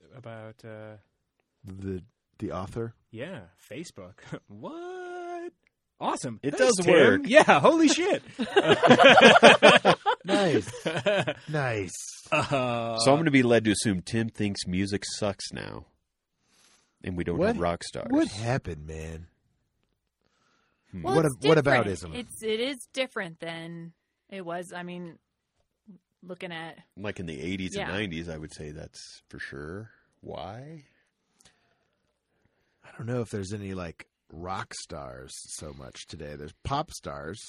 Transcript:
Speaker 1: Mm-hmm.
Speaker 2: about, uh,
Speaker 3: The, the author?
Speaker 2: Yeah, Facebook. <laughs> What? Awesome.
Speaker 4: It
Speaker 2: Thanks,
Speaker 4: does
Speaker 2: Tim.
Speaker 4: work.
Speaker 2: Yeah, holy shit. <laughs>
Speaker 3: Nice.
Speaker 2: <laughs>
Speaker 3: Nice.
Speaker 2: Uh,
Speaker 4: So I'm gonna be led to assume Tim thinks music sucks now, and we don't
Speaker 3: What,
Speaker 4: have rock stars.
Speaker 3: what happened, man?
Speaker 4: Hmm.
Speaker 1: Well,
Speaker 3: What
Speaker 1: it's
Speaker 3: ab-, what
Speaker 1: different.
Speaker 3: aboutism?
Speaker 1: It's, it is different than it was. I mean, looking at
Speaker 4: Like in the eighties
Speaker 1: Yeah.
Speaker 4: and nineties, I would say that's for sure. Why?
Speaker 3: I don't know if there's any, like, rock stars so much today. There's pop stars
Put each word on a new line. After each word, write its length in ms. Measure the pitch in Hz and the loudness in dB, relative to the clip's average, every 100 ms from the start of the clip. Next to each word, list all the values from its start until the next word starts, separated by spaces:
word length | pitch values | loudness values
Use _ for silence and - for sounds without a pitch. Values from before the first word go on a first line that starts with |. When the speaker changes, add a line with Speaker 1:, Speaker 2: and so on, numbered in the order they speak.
Speaker 1:
Mm-hmm. 140 | _ 80 | _ -20
Speaker 2:
about, 380 | 117 113 110 110 117 | -18 -16 -16 -18 -18
uh, 320 | 107 107 107 _ _ _ _ _ _ | -16 -16 -20 _ _ _ _ _ _
Speaker 3:
The, 400 | - 95 95 92 87 _ _ _ | -18 -12 -8 -8 -10 _ _ _
the 120 | 107 | -8
author? 440 | 78 95 123 113 - _ | -8 -8 -8 -10 -12 _
Speaker 2:
Yeah, 320 | 110 143 175 87 _ _ | -14 -14 -14 -18 _ _
Facebook. 440 | 113 170 - 92 107 - | -16 -16 -18 -20 -20 -16
<laughs> 160 | 156 _ | -16 _
What? 1040 | 101 151 320 349 370 359 359 349 349 349 _ _ _ _ _ | -18 -16 -14 -16 -14 -14 -14 -12 -12 -14 _ _ _ _ _
Awesome. 380 | 190 - 131 113 | -8 -6 -8 -8
Speaker 4:
It 140 | 139 370 | -6 0
Speaker 2:
Thanks, 180 | 254 202 | 2 2
Speaker 4:
does 80 | 175 | 6
Speaker 2:
Tim. 80 | |
Speaker 4:
work. 280 | 175 143 95 - | 8 8 4 6
Speaker 2:
Yeah, 180 | 269 254 170 | 6 8 6
holy 260 | 175 320 311 | 6 6 4
shit. 340 | 233 370 - - - | 4 0 -2 -4 -10
<laughs> 1600 | 247 - - - - - 277 - 262 214 226 226 - - 196 170 392 494 - | 0 0 4 4 6 8 10 10 10 10 10 10 8 8 6 2 0 -4 0
Speaker 3:
Nice. 440 | 202 196 147 - - - | 2 2 0 -2 -8 -6
Speaker 2:
<laughs> 640 | 156 156 202 151 143 - | -2 0 0 -2 -6 -6
Speaker 3:
Nice. 420 | 151 135 110 92 - - - - | -4 -2 -2 -6 -10 -16 -18 -4
Speaker 2:
Uh, 680 | 156 139 143 127 120 117 113 | -2 0 0 0 -2 -4 0
Speaker 4:
So 120 | 117 | 4
I'm 80 | 147 | 4
gonna 100 | 165 | 6
be 140 | 139 | 4
led 220 | 120 117 110 | 6 4 4
to 60 | |
assume 300 | 101 117 92 | 0 0 -2
Tim 280 | - 113 117 | -2 -4 -4
thinks 320 | - 104 98 - | -4 -6 -4 -4
music 380 | 90 98 101 - - | -4 -2 -4 -8 -6
sucks 340 | 104 98 - | -6 -6 -10
now, 340 | 62 50 52 - _ _ _ _ _ _ _ _ _ _ _ | -12 -12 -14 -18 _ _ _ _ _ _ _ _ _ _ _
and 120 | - 87 | -8 -6
we 60 | 85 | -4
don't 120 | 87 | -2
Speaker 3:
What, 100 | 190 | -2
Speaker 4:
have 100 | 233 | 0
rock 240 | 85 85 | -2 -4
stars. 240 | - - - | -8 -10 -4
Speaker 3:
what 200 | 269 320 | -2 -2
happened, 580 | 101 113 131 107 80 76 | -4 -4 -4 -6 -12 -12
man? 400 | 80 80 80 85 _ _ _ _ _ _ _ _ _ _ _ _ _ _ _ _ | -12 -12 -14 -16 _ _ _ _ _ _ _ _ _ _ _ _ _ _ _ _
Speaker 4:
Hmm. 120 | 92 | -10
Speaker 1:
Well, 120 | - 160 | 0 2
Speaker 3:
What 80 | 156 | 2
Speaker 1:
it's 100 | 127 | 0
Speaker 3:
ab-, 40 | 143 | 4
what 60 | 156 | 4
Speaker 1:
different. 300 | 139 127 107 | 4 2 2
Speaker 3:
aboutism? 280 | 92 87 80 | -4 -8 -12
Speaker 1:
It's, 260 | 233 - | -14 -10
it 180 | 220 220 | -6 -4
is 160 | 247 269 - | -4 -6 -12
different 460 | - 254 - 190 165 | -8 -8 -6 -10 -12
than 500 | 165 165 165 170 170 _ _ _ _ | -12 -12 -12 -14 -16 _ _ _ _
it 160 | 196 175 | -14 -10
was. 260 | 170 180 | -10 -10
I 100 | 175 | -14
mean, 360 | 175 175 175 - _ _ _ _ _ _ _ 180 _ _ | -12 -12 -14 -18 _ _ _ _ _ _ _ -20 _ _
looking 300 | 180 180 185 | -18 -14 -12
at 240 | 165 165 - _ - | -12 -14 -16 _ -12
Speaker 4:
Like 220 | 104 101 | -10 -8
in 60 | 87 | -10
the 140 | 73 | -8
eighties 320 | 78 95 92 202 | -6 -6 -6 -6
Speaker 1:
Yeah. 80 | 185 | -6
Speaker 4:
and 20 | |
nineties, 360 | 92 107 82 85 | -6 -6 -8 -10
I 80 | 78 | -12
would 160 | 78 | -14
say 180 | - 76 | -14 -14
that's 500 | 76 78 - - - _ | -14 -16 -18 -20 -20 _
for 100 | 73 | -16
sure. 500 | - 69 76 92 113 _ _ _ | -14 -14 -14 -14 -16 _ _ _
Why? 640 | - - 82 110 139 160 139 _ _ _ _ _ _ _ _ _ _ _ _ _ _ _ _ _ _ _ | -16 -12 -12 -14 -18 -20 _ _ _ _ _ _ _ _ _ _ _ _ _ _ _ _ _ _ _ _
Speaker 3:
I 60 | - - | -20 -12
don't 100 | 113 | -6
know 140 | 123 | -4
if 80 | 117 | -4
there's 240 | 107 95 | -6 -8
any, 200 | 107 101 | -8 -8
like, 340 | 95 85 - - _ _ | -10 -10 -14 -20 _ _
rock 420 | 80 87 95 - | -14 -10 -10 -10
stars 580 | - - 78 69 64 65 - | -14 -14 -14 -14 -16 -18 -18
so 380 | - - 78 | -16 -16 -14
much 340 | 69 65 - - | -16 -18 -18 -18
today. 280 | 82 76 73 | -14 -14 -14
There's 180 | 76 - | -16 -14
pop 280 | - 139 160 | -8 -6 -8
stars 480 | - 90 71 73 104 | -12 -14 -12 -12 -14